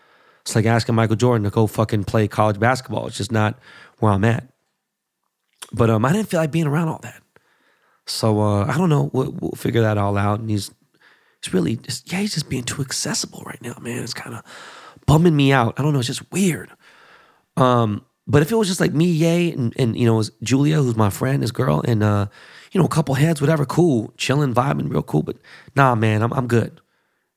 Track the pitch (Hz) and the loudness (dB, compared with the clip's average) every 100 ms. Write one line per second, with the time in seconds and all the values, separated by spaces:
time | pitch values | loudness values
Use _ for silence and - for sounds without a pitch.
0 | _ _ _ _ - 117 107 117 117 113 | _ _ _ _ -4 0 2 2 2 0
1 | 110 107 123 117 101 113 107 - 110 107 | 2 2 2 2 0 0 0 0 -2 -2
2 | 95 113 104 - 107 101 113 131 123 107 | -2 0 0 0 0 2 0 0 -4 -8
3 | 58 - 101 110 107 110 - - - - | -8 -8 -4 0 0 -2 -14 -20 -20 -2
4 | 107 98 107 113 - _ _ _ _ _ | 0 2 2 0 -4 _ _ _ _ _
5 | _ _ _ _ _ - - 110 113 110 | _ _ _ _ _ -20 -8 0 4 4
6 | 127 202 208 175 160 165 156 147 160 120 | 2 0 0 -2 0 0 0 0 -2 -6
7 | 113 - _ _ _ _ _ _ _ _ | -12 -20 _ _ _ _ _ _ _ _
8 | - - 113 107 104 104 98 156 185 143 | -12 -2 0 2 2 0 0 0 2 2
9 | 143 127 135 - - - - 120 110 104 | 0 -2 -4 -4 -8 -6 -2 0 2 0
10 | 101 101 104 107 110 104 - _ _ _ | 0 0 0 -2 -2 -4 -6 _ _ _
11 | _ _ _ _ - 185 160 120 - - | _ _ _ _ -6 -2 -2 -4 -8 -12
12 | - 180 208 165 - 127 120 - 135 - | -8 -6 -4 -6 -6 -6 -6 -8 -8 -6
13 | - 226 - - - - 120 120 120 120 | -6 -6 -8 -12 -18 -16 -14 -14 -10 -10
14 | - - - 117 - - - - - - | -10 -12 -14 -16 -16 -20 -20 -20 -20 -8
15 | - 156 175 151 139 135 113 - 147 143 | 2 4 6 4 4 4 2 0 -2 0
16 | 120 131 - 170 196 113 - - _ - | -2 -6 -8 -2 0 -2 -8 -20 _ -20
17 | - - _ _ _ - 127 120 113 104 | -20 -20 _ _ _ 0 2 4 2 -2
18 | - _ - 147 151 226 190 185 160 139 | -8 _ 0 2 2 0 0 0 0 2
19 | 180 160 165 170 170 - 117 - 120 - | 0 2 2 2 0 -2 -4 -2 -2 2
20 | 120 110 107 - 110 135 147 156 131 113 | 2 2 0 -6 -2 2 2 2 0 2
21 | 104 - 131 139 131 131 131 151 - 110 | 0 0 -2 -2 -2 -2 0 0 0 0
22 | 104 101 101 - - - - 185 131 151 | 2 0 -2 -8 -20 -20 -6 0 0 0
23 | - 131 160 151 143 160 139 151 175 123 | -2 2 2 2 0 0 0 2 2 2
24 | 104 - - 139 143 117 139 156 147 151 | -2 -6 -2 0 0 0 0 0 -2 -4
25 | - 156 - - - - - - 135 117 | -2 -2 -2 -8 -16 -20 -6 2 4 4
26 | 110 107 113 117 123 117 110 - _ _ | 2 2 0 -2 0 0 0 -8 _ _
27 | _ _ _ | _ _ _